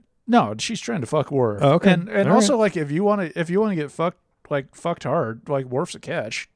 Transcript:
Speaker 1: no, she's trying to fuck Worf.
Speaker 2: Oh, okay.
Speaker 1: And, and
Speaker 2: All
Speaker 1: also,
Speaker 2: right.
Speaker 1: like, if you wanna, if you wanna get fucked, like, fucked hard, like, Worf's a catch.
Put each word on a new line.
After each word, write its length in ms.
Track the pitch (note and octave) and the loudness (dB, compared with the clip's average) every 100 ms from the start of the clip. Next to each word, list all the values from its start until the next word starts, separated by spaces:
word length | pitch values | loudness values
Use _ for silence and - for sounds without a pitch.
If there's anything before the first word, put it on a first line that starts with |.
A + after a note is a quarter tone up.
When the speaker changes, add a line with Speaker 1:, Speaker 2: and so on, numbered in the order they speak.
| _ _ - | _ _ 2
Speaker 1:
no, 280 | A#3 A2 A2 | 2 2 -4
she's 220 | - A3 | -6 -6
trying 200 | - G#3 | -6 -6
to 60 | A#2 | -2
fuck 240 | D3+ C3 | -2 0
Worf. 300 | C#3 A#2 G#2 | 0 0 2
Speaker 2:
Oh, 100 | C#3 | 2
okay. 180 | E3+ G3 | 6 4
Speaker 1:
And, 160 | F3+ G3 | 4 2
and 200 | G#3+ G3 | 0 4
Speaker 2:
All 80 | G#3 | 4
Speaker 1:
also, 180 | A3 | 4
Speaker 2:
right. 60 | A#3+ | 4
Speaker 1:
like, 160 | G#3+ E3+ | 2 0
if 140 | C#3+ | -4
you 140 | D#3 | 0
wanna, 260 | G3+ G#3 E3 F3 | 2 0 -2 -4
if 140 | E3 | -2
you 100 | F#3 | 0
wanna 140 | A3 E3+ | 0 -2
get 140 | C#3+ | -6
fucked, 280 | - E3+ - _ _ - | -4 -4 -4 _ _ -6
like, 240 | C#3+ C3 | -6 -6
fucked 300 | - E3+ E3+ | -8 -6 -6
hard, 440 | B2+ D#3+ A2+ A#2 - | -4 -2 -2 -6 -6
like, 180 | C#3 B2+ | -6 -2
Worf's 280 | B2+ F3 | -4 -4
a 60 | - | -8
catch. 480 | - D#3+ A2 - - | -8 -8 -6 -10 -12